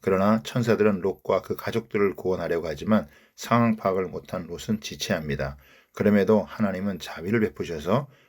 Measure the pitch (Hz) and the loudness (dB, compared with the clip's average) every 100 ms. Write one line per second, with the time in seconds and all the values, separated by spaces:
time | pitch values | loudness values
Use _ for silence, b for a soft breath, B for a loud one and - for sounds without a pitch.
0 | - 95 101 110 - 123 117 101 107 98 | 0 4 4 2 0 0 2 4 4 2
1 | 95 - - 95 - 95 - 113 - 104 | 0 -2 -2 -2 -2 -6 -4 -4 -2 0
2 | 101 87 92 90 82 85 82 73 87 107 | 0 0 -2 -2 -2 -2 -2 -4 2 2
3 | - b b b - 117 117 110 101 92 | 0 b b b 0 2 2 2 0 0
4 | 90 85 - 90 85 85 - 107 - - | -2 -8 -8 -10 -8 -8 -4 -4 -6 -8
5 | - 90 76 69 67 69 b b b - | -4 -2 -2 -4 -4 -8 b b b 0
6 | 101 101 95 107 - - 104 92 101 92 | 4 6 6 4 2 -2 -2 -2 -4 -6
7 | - - 87 113 104 - 82 80 80 120 | -10 -10 -2 0 0 -2 -8 -6 0 0
8 | 147 b | -2 b